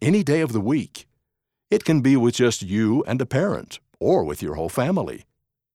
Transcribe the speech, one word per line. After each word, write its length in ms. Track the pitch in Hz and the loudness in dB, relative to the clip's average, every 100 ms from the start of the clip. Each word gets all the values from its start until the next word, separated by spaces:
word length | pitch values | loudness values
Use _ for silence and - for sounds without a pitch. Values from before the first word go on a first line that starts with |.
any 240 | 143 208 143 | 0 2 2
day 160 | 160 | 0
of 100 | 151 | 0
the 80 | 113 | -2
week. 480 | 101 151 - - - _ _ _ _ _ _ | 0 -2 -4 -14 -20 _ _ _ _ _ _
It 160 | 208 - | -2 2
can 160 | 156 | 2
be 160 | 131 135 | 4 4
with 180 | 117 120 | 4 2
just 280 | 120 - | 0 0
you 380 | 92 104 107 127 - | -2 0 2 0 0
and 140 | 123 | -4
a 40 | - | -2
parent, 540 | 135 196 60 - - _ _ | -2 -2 -4 -10 -20 _ _
or 240 | 104 180 78 | 0 2 0
with 180 | - | -6
your 120 | 85 76 | -8 -6
whole 120 | 82 | -6
family. 560 | - 175 190 87 57 - _ _ _ _ | -4 -2 -2 -6 -12 -18 _ _ _ _